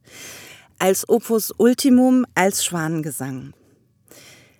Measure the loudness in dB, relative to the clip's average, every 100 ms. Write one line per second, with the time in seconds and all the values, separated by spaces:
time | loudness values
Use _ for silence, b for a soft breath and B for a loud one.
0 | _ B B B B B B B -2 0
1 | 0 -2 0 -4 -2 2 2 4 4 4
2 | 4 2 0 0 0 0 -4 -4 -4 -6
3 | -8 -10 -10 -12 -14 -20 _ _ _ _
4 | _ b b b b b